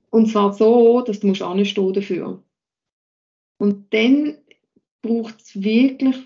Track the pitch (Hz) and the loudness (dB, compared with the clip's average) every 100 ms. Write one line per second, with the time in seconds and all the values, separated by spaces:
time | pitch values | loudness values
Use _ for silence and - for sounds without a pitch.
0 | _ 226 220 208 202 202 220 240 233 247 | _ 0 2 2 -2 2 2 6 4 4
1 | 247 202 202 190 175 190 202 - 190 196 | -2 -4 -2 -2 -4 -2 -2 -2 -2 -4
2 | 196 175 180 190 _ _ _ _ _ _ | -6 -8 -8 -14 _ _ _ _ _ _
3 | _ _ _ _ _ _ 202 196 - 220 | _ _ _ _ _ _ -2 -2 -4 -2
4 | 233 285 294 - _ _ _ _ _ _ | 2 2 0 -8 _ _ _ _ _ _
5 | 220 233 220 - _ 196 196 226 262 - | -6 -4 -6 -14 _ -8 -2 2 2 0
6 | 262 254 | -4 -4